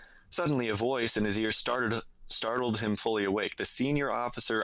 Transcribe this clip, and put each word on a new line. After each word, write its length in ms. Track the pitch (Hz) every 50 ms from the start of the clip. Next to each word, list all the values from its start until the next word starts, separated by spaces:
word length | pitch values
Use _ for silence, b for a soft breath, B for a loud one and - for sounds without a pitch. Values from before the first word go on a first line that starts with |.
| B B B B B B
Suddenly, 400 | - - 175 156 147 131 120 113
a 60 | 107
voice 420 | 101 117 123 135 127 117 113 -
in 80 | 110 104
his 140 | 107 98 107
ear 120 | 110 110
started, 520 | 107 - - - 120 127 123 110 113 113 - - - - - -
startled 520 | - - - 113 117 127 127 120 110 104
him 140 | 110 107 104
fully 300 | 101 - 117 110 107 101
awake. 320 | 98 98 107 101 90 -
The 80 | - 98
senior 480 | - - - 123 139 147 147 143 131 107
officer 500 | 117 120 123 - - - - 113 110